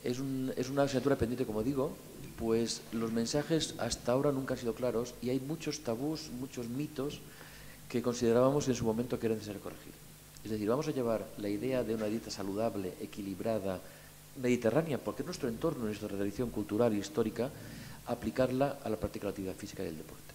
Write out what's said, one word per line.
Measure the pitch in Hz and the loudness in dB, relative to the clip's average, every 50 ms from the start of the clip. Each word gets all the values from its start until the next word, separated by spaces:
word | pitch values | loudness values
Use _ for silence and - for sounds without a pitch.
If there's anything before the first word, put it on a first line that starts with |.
| - | -2
Es | 127 123 123 | -2 -2 -2
un, | 135 135 135 131 131 131 113 | -2 -2 -2 -2 -2 -2 0
es | - 127 127 | -2 -2 0
una | 135 139 143 | 4 4 4
asignatura | 139 123 131 117 139 139 | 4 4 4 6 6 4
pendiente, | 135 123 110 123 120 131 113 | 6 4 0 2 0 0 0
como | 107 107 110 | 0 0 2
digo, | 127 143 135 131 160 196 - - - - - - - - - | 2 2 2 0 0 -2 -8 -12 -14 -14 -12 -12 -12 -8 -4
pues | 113 113 113 113 117 110 - - - - | 2 4 4 4 4 2 0 -4 -6 -4
los | - 113 113 113 | -2 -2 0 2
mensajes | 113 117 113 113 - 147 147 147 165 160 - - - - | 2 0 0 2 2 0 2 4 2 2 2 0 -2 -2
hasta | - 117 - - - - | -2 -2 -2 -2 2 2
ahora | 120 131 139 147 | 4 6 6 4
nunca | 139 131 135 131 131 | 2 2 0 -2 -2
han | 120 | -2
sido | 123 117 110 | 0 -2 -2
claros | - 123 123 113 110 123 123 - - | 0 0 2 2 2 0 -2 -6 -4
y | - 120 | -2 0
hay | 127 135 | 0 0
muchos | 127 135 156 160 - 151 143 - | 0 -2 -4 -4 -2 -4 -4 -4
tabús, | - - 113 113 135 151 160 151 - - 117 123 | -2 -2 -2 0 0 -2 -2 -2 -6 -8 -8 -8
muchos | 127 131 - 127 120 113 | -8 -6 -6 -6 -6 -4
mitos | 120 131 147 147 - - 131 147 147 - - - - - - - - - - - - - - - | -2 -2 -2 -4 -2 -2 -4 -4 -4 -8 -12 -14 -16 -16 -16 -16 -16 -16 -14 -14 -14 -14 -14 -2
que | - 123 117 | -2 0 2
considerábamos | 123 120 120 120 117 113 120 127 131 139 147 135 131 | 2 0 4 6 6 8 8 8 8 6 4 4 2
en | 123 | 2
su | 113 117 | 2 2
momento | 113 110 113 123 127 131 113 | 2 2 2 2 0 -2 0
que | 117 | 2
era | 113 113 | 2 0
necesario | 107 101 104 101 98 | 0 -2 -6 -8 -6
corregir. | - 90 90 - - - - - - - - - - - - - - | -6 -8 -10 -10 -14 -16 -16 -16 -18 -18 -18 -20 -20 -18 -16 -12 -6
Es | 107 | -4
decir, | 110 107 104 101 | -2 0 2 2
vamos | 117 135 156 151 | 2 2 2 0
a | |
llevar | 147 131 123 117 113 107 98 - - - | 0 0 2 2 2 2 0 -4 -8 -4
la | 104 101 | -2 -2
idea | 104 104 110 131 131 127 120 | -2 0 0 0 2 2 2
de | 110 113 | 2 0
una | 110 110 | 0 0
dieta | 104 107 117 113 107 | 0 0 -2 -2 -4
saludable, | 101 - 98 98 95 101 110 117 104 101 95 90 - - | -6 -4 -4 -2 0 0 0 0 0 0 -4 -4 -4 -6
equilibrada, | - - - - 101 98 98 90 98 113 113 107 95 95 92 90 - - - - - - - - - - - - | -8 -8 -6 -6 -4 -4 -4 -2 0 0 0 0 0 0 -2 -2 -4 -10 -16 -16 -18 -18 -18 -20 -20 -16 -12 -2
mediterránea, | 127 123 123 120 120 110 107 147 165 165 139 113 | 2 4 4 6 4 4 4 6 4 4 0 -2
porque | - - - - 120 | -2 -4 -4 -2 -4
es | |
nuestro | 165 180 - - 123 | -6 -4 -2 -2 -2
entorno, | 113 110 - 127 123 135 117 | -2 0 0 0 0 0 -2
nuestra | 107 107 98 104 104 | -2 -2 -2 -4 -4
tradición | 95 98 101 101 101 - 127 117 | -2 0 0 -2 0 0 -2 -2
cultural | - - 107 - 104 104 120 120 107 | 0 -2 -2 0 4 6 6 6 6
e | 104 | 4
histórica, | 98 - - - 117 110 - - 113 139 - - - - - - - - - - - | 0 -2 0 2 0 2 2 0 -2 -2 -2 -8 -12 -12 -12 -12 -12 -12 -12 -12 -4
aplicarla | - 123 - - 113 113 - 127 123 127 127 139 143 - - - | -4 -4 -2 -2 -2 2 4 2 4 4 2 2 2 0 -2 -2
a | 110 | -2
la | 107 - | -2 -2
práctica | - 104 - 107 104 | -2 -4 -4 -2 -4
de | 101 | -4
la | |
actividad | 92 - 98 92 90 | -4 -2 -4 -4 -4
física | - - 98 - - 95 | -6 -8 -10 -6 -6 -6
y | 87 | -6
el | 82 78 | -6 -8
deporte. | 78 - - - - - | -10 -12 -14 -16 -16 -16